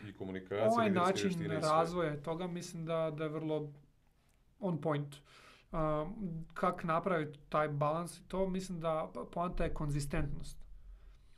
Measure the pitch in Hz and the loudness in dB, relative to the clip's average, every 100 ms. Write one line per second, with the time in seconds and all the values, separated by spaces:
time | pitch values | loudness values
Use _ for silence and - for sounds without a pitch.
0 | 104 95 95 95 90 101 110 233 214 185 | -14 -8 -6 -6 -2 2 4 4 4 4
1 | 180 196 202 170 160 160 156 156 165 180 | 4 2 0 0 0 0 4 4 4 2
2 | 160 143 160 165 185 170 170 165 160 165 | 0 -2 -4 -4 -4 -6 -6 -6 -2 0
3 | 160 151 156 156 156 151 147 - - _ | 0 -2 -4 -2 0 -2 -2 -10 -20 _
4 | _ _ _ _ _ - 196 151 160 143 | _ _ _ _ _ -4 -2 0 2 0
5 | 143 - - - - - _ 165 156 151 | -2 -10 -20 -20 -20 -20 _ 0 2 2
6 | 156 - 185 165 - - 180 170 170 165 | -2 -4 -4 -4 -8 0 2 2 2 2
7 | 190 165 151 - - 156 156 147 147 165 | 4 2 0 -6 0 2 2 2 2 2
8 | 175 - - 185 190 185 185 170 165 156 | -2 -10 -6 0 0 0 -2 -2 0 0
9 | 185 - - 170 175 - 165 - 147 143 | -2 -6 -6 -2 -2 0 0 0 0 0
10 | 143 165 143 147 - - - - - - | 0 0 0 -2 -6 -10 -14 -16 -16 -18
11 | - - - | -20 -20 -20